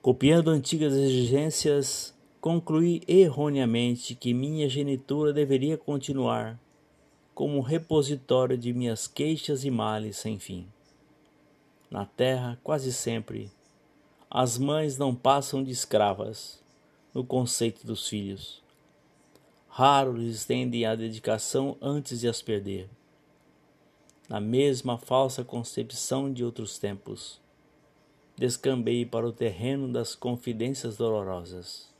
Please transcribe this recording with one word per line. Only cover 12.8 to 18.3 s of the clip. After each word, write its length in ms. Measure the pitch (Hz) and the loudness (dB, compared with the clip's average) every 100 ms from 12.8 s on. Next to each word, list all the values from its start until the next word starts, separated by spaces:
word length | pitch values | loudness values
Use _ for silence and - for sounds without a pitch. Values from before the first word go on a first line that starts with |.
| 131 | -2
sempre, 580 | 123 - 113 - 107 104 _ _ _ _ _ _ _ _ | -4 -4 -4 -6 -10 -12 _ _ _ _ _ _ _ _
as 280 | - 127 117 | 0 0 2
mães 400 | 139 151 156 135 | 0 0 0 0
não 180 | 139 123 | -2 2
passam 480 | 131 139 135 143 | 4 4 2 -4
de 80 | 135 | -4
escravas 880 | 120 - 107 104 98 107 110 - - _ _ _ _ _ | -6 2 4 4 2 -6 -8 -16 -20 _ _ _ _ _
no 100 | 135 | -8
conceito 640 | 127 127 123 - 117 110 113 | -2 0 0 0 -2 -2 -10
dos 220 | 107 - | -8 -4
filhos. 520 | 107 101 | -4 -6